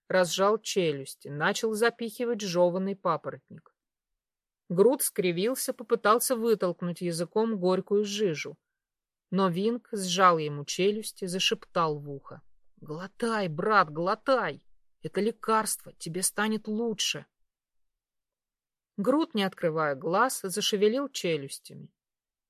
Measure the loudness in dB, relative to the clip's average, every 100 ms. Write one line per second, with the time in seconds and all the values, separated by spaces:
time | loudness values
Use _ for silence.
0 | -2 2 2 2 2 2 0 0 0 0
1 | -6 -14 -10 -2 0 0 -2 0 0 0
2 | -6 -4 -4 -2 0 4 4 2 -4 -2
3 | -2 -2 -4 -12 -14 -20 -20 _ _ _
4 | _ _ _ _ _ _ -2 4 6 4
5 | 0 0 0 0 -2 -2 -4 -8 -2 0
6 | 4 2 2 0 2 2 0 -2 -6 -4
7 | -4 -4 -2 -2 -2 0 0 0 2 0
8 | 0 0 -2 -2 -8 -14 _ _ _ _
9 | _ _ _ 0 0 2 -2 -2 -6 -8
10 | -2 4 6 6 2 -6 -6 0 0 0
11 | -6 -10 -6 -2 0 -2 -4 -2 0 -2
12 | -8 -12 -14 -20 -20 -20 -20 _ -12 -10
13 | -12 -6 -4 -2 -2 -2 2 4 4 0
14 | -2 0 2 2 0 -6 -14 -20 _ _
15 | -8 -2 -2 -2 0 0 0 -4 -10 -14
16 | -10 -4 -4 -2 -2 -2 -4 -4 -2 -2
17 | -4 -4 -10 _ _ _ _ _ _ _
18 | _ _ _ _ _ _ _ _ _ -4
19 | 0 2 0 0 -2 -2 -4 0 -2 -2
20 | -2 2 2 -2 -6 -4 -2 2 2 2
21 | -2 -4 -4 -4 -6 -14 -16 -20 -20 _
22 | _ _ _ _ _